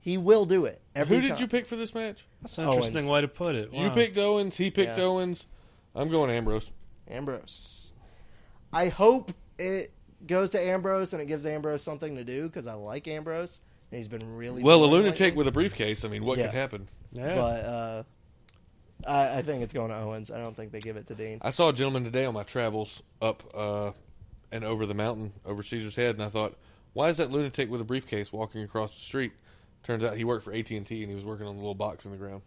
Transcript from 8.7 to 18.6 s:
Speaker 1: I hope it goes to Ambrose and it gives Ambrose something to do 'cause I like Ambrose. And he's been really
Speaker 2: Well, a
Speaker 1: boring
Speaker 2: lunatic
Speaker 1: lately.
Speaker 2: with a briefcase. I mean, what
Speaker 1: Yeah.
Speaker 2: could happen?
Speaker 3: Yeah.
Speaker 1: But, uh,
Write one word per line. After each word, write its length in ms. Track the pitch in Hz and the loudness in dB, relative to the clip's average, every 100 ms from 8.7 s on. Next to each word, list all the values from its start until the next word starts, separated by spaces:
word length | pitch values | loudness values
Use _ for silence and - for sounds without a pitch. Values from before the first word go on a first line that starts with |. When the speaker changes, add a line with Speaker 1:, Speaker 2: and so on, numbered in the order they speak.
Speaker 1:
I 160 | 160 180 | 0 0
hope 440 | - 208 262 - 180 - - | 6 6 6 2 -14 -16 -6
it 340 | 185 190 - - - - 156 | -2 -2 -6 -14 -20 -20 0
goes 220 | 180 190 | 2 2
to 80 | 208 | 2
Ambrose 520 | 180 185 190 190 185 | 2 0 2 0 0
and 80 | 165 | -4
it 60 | 147 | -4
gives 180 | 156 | -4
Ambrose 380 | 151 151 151 147 | -2 -4 -2 -4
something 340 | 156 151 156 139 | -4 -8 -8 -8
to 80 | |
do 240 | 120 127 160 | -6 -6 -6
'cause 180 | 160 117 | -8 -10
I 60 | |
like 320 | 110 104 131 147 | -10 -8 -10 -8
Ambrose. 520 | 156 151 160 175 - - - - | -8 -6 -6 -6 -12 -20 -20 -14
And 60 | 120 | -12
he's 100 | 110 | -10
been 280 | 113 110 113 | -10 -10 -10
really 260 | 117 123 | -8 4
Speaker 2:
Well, 220 | 131 165 | 10 10
a 40 | 151 | 10
Speaker 1:
boring 140 | 165 | 8
Speaker 2:
lunatic 160 | 202 - | 6 6
Speaker 1:
lately. 160 | 190 147 | 4 4
Speaker 2:
with 100 | 139 | 2
a 40 | |
briefcase. 520 | 139 190 - 107 107 | 2 0 0 -2 -2
I 40 | 110 | -4
mean, 160 | 104 | -4
what 140 | 110 127 | -2 0
Speaker 1:
Yeah. 80 | 110 | 0
Speaker 2:
could 80 | |
happen? 340 | 120 135 104 98 - - | -2 -4 -6 -12 -18 -16
Speaker 3:
Yeah. 220 | 123 135 | -8 -2
Speaker 1:
But, 300 | 185 120 117 | 0 0 0
uh, 380 | 110 120 113 113 - _ - - - - | -4 -4 -6 -8 -12 _ -20 -20 -20 -20